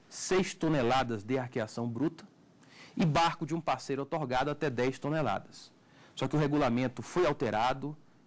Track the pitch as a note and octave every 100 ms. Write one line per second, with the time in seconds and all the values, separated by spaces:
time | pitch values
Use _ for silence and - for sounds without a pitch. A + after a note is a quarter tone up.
0 | - - - F#3 F#3 - D#3+ D3+ A#2 C3
1 | A#2+ A2 G#2+ C3 B2 B2 A2 - A#2+ A#2
2 | D#3+ - - - - - - - - -
3 | F3 E3 E3+ - C#3+ E3 D3+ B2+ - C3+
4 | C#3 E3 C3 B2+ C#3+ C#3+ D3+ B2 B2+ C3
5 | C#3+ D#3 B2 F#2+ - - - - _ -
6 | - - C3+ D3+ D3 D3 C3 A#2+ B2+ B2
7 | - F3 E3 C#3 A#2 G#2+ B2+ C3 C#3+ D3+
8 | - -